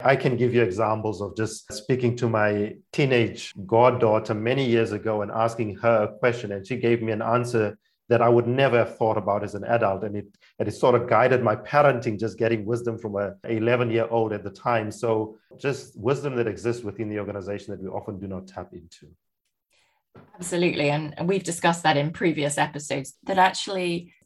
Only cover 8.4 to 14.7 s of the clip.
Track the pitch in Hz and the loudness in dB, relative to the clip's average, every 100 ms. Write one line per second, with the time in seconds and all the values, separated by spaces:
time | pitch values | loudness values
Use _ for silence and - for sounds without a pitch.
8.4 | 117 127 135 120 107 - 113 107 98 104 | 4 2 4 4 2 0 0 0 0 -2
9.4 | 101 101 117 117 104 95 107 104 101 _ | -2 -8 0 2 2 0 -6 -8 -12 _
10.4 | _ - 104 - 135 120 - 110 127 127 | _ -6 -4 2 4 4 4 4 4 4
11.4 | 113 107 - 147 143 120 113 101 110 90 | 2 -2 0 4 4 4 -4 -4 -6 -2
12.4 | 113 113 101 120 120 113 107 101 98 98 | 0 0 -2 -4 -4 -6 -6 -4 -4 -6
13.4 | - 113 113 123 120 113 113 117 110 104 | -6 -2 2 2 2 0 0 0 0 -4
14.4 | 95 - 123 | -8 -6 -2